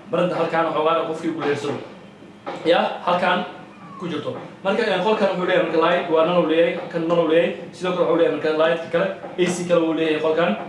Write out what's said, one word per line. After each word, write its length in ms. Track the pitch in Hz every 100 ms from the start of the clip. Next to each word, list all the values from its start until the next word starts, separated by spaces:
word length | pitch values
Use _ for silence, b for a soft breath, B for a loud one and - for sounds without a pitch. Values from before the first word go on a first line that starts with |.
| -
baranda 240 | 170 175 -
halkaan 280 | 165 165 160
waxa 140 | 151
waaye 260 | 160 165 156
qofkii 240 | 160 165
ku 60 | 147
leersado. 340 | 143 143 143 120 - - - - - - - -
Ya, 160 | 160 190 214 -
halkaan 400 | - 180 185 202 - - - - - -
ku 80 | 175
jirto. 280 | 147 - - - -
Marka, 180 | 190 220
een, 200 | 226 185
qolkan 240 | 202 202 196
wuxuu 180 | 180 180
leeyahay 200 | 175 156
marka 140 | 160 170
light, 240 | 180 156
waa 140 | 160 160
nal 160 | 175
uu 60 | 156
leeyahay, 300 | 165 175 180 -
kan 160 | 170 165
nal 100 | 170
uu 100 | 156
leeyahay. 260 | 170 180 - -
Sidoo 200 | - 180
kale 120 | 175
wuxuu 120 | 156 165
leeyahay 200 | 160 143
marka 140 | 156 156
light 220 | 165 165 -
kale, 140 | 170 190 - - -
A 60 | 175
C 220 | 175 170
kale 120 | 170
uu 140 | 160
leeyahay 260 | 156 160 151
qolkan. 300 | 160 160 180 208